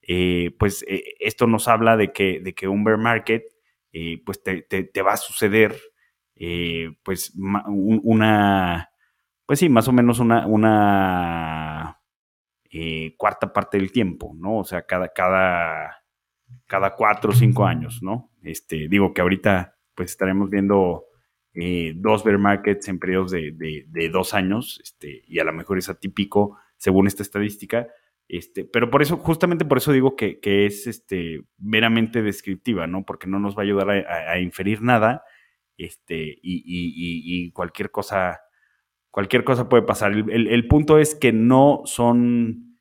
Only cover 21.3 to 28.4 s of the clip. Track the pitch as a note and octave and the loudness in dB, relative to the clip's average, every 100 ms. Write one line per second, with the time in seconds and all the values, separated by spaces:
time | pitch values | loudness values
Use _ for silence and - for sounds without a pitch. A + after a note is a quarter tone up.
21.3 | _ _ E2+ F2 F2 E2 E2 G#2 A2 A2 | _ _ -8 -4 -4 -4 -2 0 2 2
22.3 | G2+ G2+ G2+ G2+ G2+ - F#2 F2+ F#2 F#2 | 2 2 2 0 -2 -4 -6 -2 -2 -2
23.3 | F2+ D#2 D#2 D#2+ D2+ C#2 E2 E2 F#2 F#2 | -4 -6 -10 -12 -12 -12 -6 -2 -2 -2
24.3 | G#2 F#2 G#2+ B2 - - _ D2+ C2+ _ | -2 0 -4 -6 -16 -20 _ -20 -20 _
25.3 | E2 D#2+ D#2+ E2 F#2+ F2+ F2+ G2 - G2 | -4 -4 -4 -4 -4 -4 -10 -10 -6 -2
26.3 | G2+ G2+ - _ _ - F#2+ G2 - G#2 | 0 0 -4 _ _ 2 4 4 0 -8
27.3 | G2+ G#2 G2+ G2 A2+ A#2+ _ _ _ _ | -4 -6 -6 -4 -4 -4 _ _ _ _
28.3 | F2 | -14